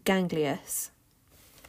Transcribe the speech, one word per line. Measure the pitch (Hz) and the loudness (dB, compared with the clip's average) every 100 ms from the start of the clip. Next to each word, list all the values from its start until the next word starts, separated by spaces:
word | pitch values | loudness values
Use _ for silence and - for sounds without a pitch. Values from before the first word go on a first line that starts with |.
ganglios. | - 190 180 160 147 170 - - - - _ _ _ - - - | 2 2 2 0 0 -2 -6 -8 -8 -14 _ _ _ -20 -20 -20